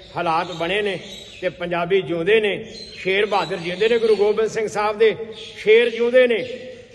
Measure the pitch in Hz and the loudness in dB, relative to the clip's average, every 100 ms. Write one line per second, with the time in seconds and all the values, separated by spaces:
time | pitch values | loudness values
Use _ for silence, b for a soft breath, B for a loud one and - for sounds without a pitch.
0 | - - 175 160 180 170 165 202 208 180 | -12 -6 -2 0 -2 -4 -2 -2 -2 -6
1 | - - - - 185 - 175 175 170 190 | -10 -18 -18 -8 -8 -6 -6 -4 0 0
2 | 160 170 165 220 208 180 - - - - | 0 -2 2 2 2 -4 -8 -16 -18 -10
3 | 185 190 214 196 160 185 170 180 220 233 | -2 0 0 0 -2 -4 -6 -2 0 2
4 | 220 208 208 208 220 226 214 196 214 208 | 2 2 2 2 0 -2 -4 -2 -2 4
5 | 220 190 220 - - - 196 220 240 226 | 2 2 -8 -14 -16 -6 4 6 6 0
6 | 233 254 254 220 170 - - - - | 4 4 4 2 -4 -10 -14 -18 -20